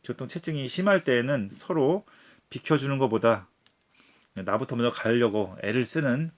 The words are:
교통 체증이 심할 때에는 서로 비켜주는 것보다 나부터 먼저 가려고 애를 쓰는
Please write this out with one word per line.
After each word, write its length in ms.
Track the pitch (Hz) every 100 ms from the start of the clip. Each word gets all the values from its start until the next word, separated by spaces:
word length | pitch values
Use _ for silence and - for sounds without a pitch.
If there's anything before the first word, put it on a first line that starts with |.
교통 240 | - 120 131
체증이 400 | 180 170 151 131
심할 360 | - 190 190
때에는 460 | - 123 123 139 101
서로 540 | - - 165 139 190 - - - _ -
비켜주는 480 | 131 - 151 139 139
것보다 500 | 131 107 117 107 92 _ _ _ _ _ _ _ _ -
나부터 400 | 92 107 131 123
먼저 140 | 120
가려고 680 | - 110 120 117 104 95 92
애를 220 | 101 120 120
쓰는 460 | 160 139 127 160